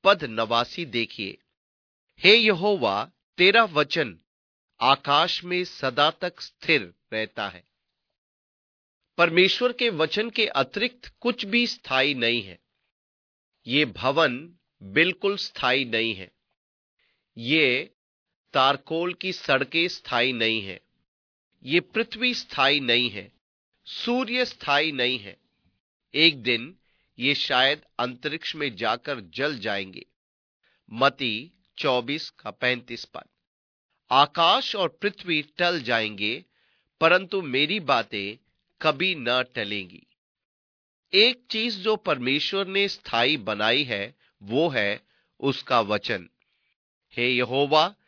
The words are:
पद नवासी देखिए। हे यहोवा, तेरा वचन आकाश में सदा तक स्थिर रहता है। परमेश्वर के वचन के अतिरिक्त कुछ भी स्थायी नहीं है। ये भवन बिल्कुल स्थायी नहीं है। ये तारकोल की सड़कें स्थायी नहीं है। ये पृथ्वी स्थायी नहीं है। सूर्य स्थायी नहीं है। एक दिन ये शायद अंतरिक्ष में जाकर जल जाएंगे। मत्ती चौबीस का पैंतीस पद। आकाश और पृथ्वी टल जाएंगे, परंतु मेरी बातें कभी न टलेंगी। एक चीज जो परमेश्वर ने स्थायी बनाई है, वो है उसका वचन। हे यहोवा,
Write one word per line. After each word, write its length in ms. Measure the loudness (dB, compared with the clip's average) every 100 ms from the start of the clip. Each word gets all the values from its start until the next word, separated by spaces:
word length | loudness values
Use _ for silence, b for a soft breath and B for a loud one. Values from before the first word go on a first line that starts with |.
पद 200 | 4 4
नवासी 600 | 0 -4 0 0 0 -6 -6
देखिए। 520 | -4 -4 -6 -10 -12 _ _ _ _ _ _ _ 2
हे 120 | 6 6
यहोवा, 760 | 6 2 0 2 2 0 -4 _ _ 2
तेरा 260 | 4 6
वचन 560 | 4 2 0 -2 -4 -8 _ _ _ _ _ 0
आकाश 640 | 2 2 4 2 2 -2
में 200 | -4 -4
सदा 480 | -4 -6 -4 2 2
तक 300 | 0 -6 -8
स्थिर 520 | -18 _ 0 0 0 -12 _
रहता 360 | -6 -6 -6 -8
है। 140 | -8 _ _ _ _ _ _ _ _ _ _ _ _ _ _ _ 2
परमेश्वर 560 | 4 6 4 4 -2
के 160 | 0 -2
वचन 400 | 0 0 -2 -4
के 180 | -2 0
अतिरिक्त 680 | 0 -2 -2 -4 -4 -20 -6
कुछ 260 | -4 -2 -2
भी 220 | 0 0
स्थायी 460 | -4 -2 0 2
नहीं 280 | 2 0 0
है। 180 | -4 -14 _ _ _ _ _ _ _ _ _ _ -2
ये 180 | 0 0
भवन 680 | 0 0 2 2 0 -10 _ _ _
बिल्कुल 540 | -4 2 2 0 -4 -4
स्थायी 480 | -8 -4 0 0 0
नहीं 300 | -2 -2 -4
है। 160 | -12 _ _ _ _ _ _ _ _ _ _ -12
ये 560 | -2 2 2 0 -4 _ _ _ _ _ _
तारकोल 600 | 2 4 2 -2 -4 -4
की 200 | -4 -8
सड़कें 540 | -6 0 0 0 -2 -2
स्थायी 460 | -4 -4 0 0
नहीं 280 | 0 0 -2
है। 200 | -6 -12 -20 _ _ _ _ _ _ _
ये 160 | -2 -2
पृथ्वी 540 | -2 -4 -6 -2 -2
स्थायी 460 | -2 -6 0 2 2
नहीं 300 | 2 2 0
है। 220 | -4 -14 _ _ _ _ _ -16
सूर्य 600 | -8 -4 -2 -2 -4 -4
स्थायी 460 | -6 0 0 0
नहीं 280 | 0 -2 -2
है। 180 | -8 -20 _ _ _ _ _ _ _
एक 300 | 2 2 2
दिन 320 | 0 -2 -4 -16 _ _ _ -4
ये 160 | -2 0
शायद 460 | 0 2 2 0 _ -6
अंतरिक्ष 560 | -6 -6 -8 -8 -8 -6
में 200 | -6 -4
जाकर 440 | -2 -2 -4 -10
जल 400 | -10 -6 -4 -4
जाएंगे। 460 | -4 -4 -6 -14 -20 _ _ _ _ _ _ _ _
मत्ती 600 | 0 0 0 -4 -4 -8 _ _ -6
चौबीस 520 | 0 0 -2 -6 -10
का 220 | -16 -16
पैंतीस 540 | -4 -2 -2 -6 -14 -14
पद। 180 | -16 -18 _ _ _ _ _ _ _ 0
आकाश 640 | 4 4 4 4 4 0 -2
और 140 | -4
पृथ्वी 520 | -2 -6 -6 -4 -4 -4 -2
टल 240 | -2 0
जाएंगे, 640 | 0 0 -2 -4 -6 -6 -10 _ _ _ _ 0
परंतु 400 | 4 4 2 -6
मेरी 380 | -2 0 0 0
बातें 680 | 2 0 0 -6 -8 -10 _ _ _ _
कभी 340 | -2 0 -2 -2
न 280 | -2 -2
टलेंगी। 640 | -2 -6 -6 -8 -10 -18 _ _ _ _ _ _ _ _ _ _ _
एक 320 | 4 4 2 -6
चीज 260 | -4 -4 -4
जो 200 | -2 -2
परमेश्वर 720 | -2 -2 0 -2 -2 -4 -2
ने 200 | -2 -2
स्थायी 500 | -4 -2 2 4 2
बनाई 460 | -2 -2 2 2
है, 320 | 0 -4 -6 -12 _ _
वो 260 | -4 0 2
है 320 | 2 0 -2 -10 _ _ _
उसका 420 | -4 -4 0 2
वचन। 480 | 2 -2 -2 -6 -8 _ _ _ _ _ _ _ _ -4
हे 120 | 0
यहोवा, 640 | 0 0 0 2 4 2 -2